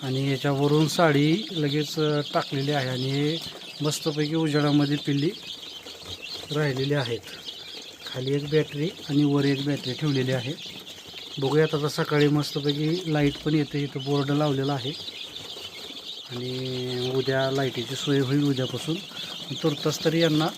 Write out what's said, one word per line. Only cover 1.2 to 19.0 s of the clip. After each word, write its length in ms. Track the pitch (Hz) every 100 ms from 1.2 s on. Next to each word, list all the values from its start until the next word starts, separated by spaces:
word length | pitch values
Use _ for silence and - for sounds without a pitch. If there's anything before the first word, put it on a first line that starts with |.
| 147 175 -
लगेच, 480 | 175 147 147 147 -
अ, 220 | 151 147 143
टाकलेली 380 | 170 151 139 139
आहे 180 | 147 127
आणि 140 | 127
हे 340 | 131 139 147 160 - - - -
मस्तपैकी 540 | 147 147 165 151 151 160
उजेडामध्ये 640 | 160 147 147 143 147 147
पिल्ली 320 | - 143 151 214 - - - - - - - - - - - 147
राहिलेली 380 | 147 131 135
आहेत. 260 | 143 120 113 - - - - - - - - -
खाली 200 | 131 131
एक 160 | 143 143
बॅटरी 400 | 156 151 147 156 - -
आणि 140 | 143
वर 220 | 147 143 139
एक 200 | 135 139
बॅटरी 280 | 139 131
ठेवलेली 380 | 123 156 135 127
आहे. 220 | 131 120 165 - - - - - - - -
बघूयात 360 | 135 143 156 156
आता 140 | 147
सकाळी 380 | - 160 147 147
मस्तपैकी 880 | 147 143 156 143 143 151 170 165
लाईट 240 | 151 143 139
पण 160 | 156
येते, 300 | 156 143 147
इथं 160 | 143 139 135
बोर्ड 260 | 143 139
लावलेला 420 | 143 151 135 135
आहे 180 | 143 120 160 - - - - - - - - - - - - -
आणि 800 | 120 127 127 131 127 127 123 127 131
उद्या 360 | 127 135 135
लाईटीची 440 | 139 135 120 117 131
सोय 240 | - 139
होईल 240 | 131 143
उद्यापासून. 520 | 143 131 127 123 - 170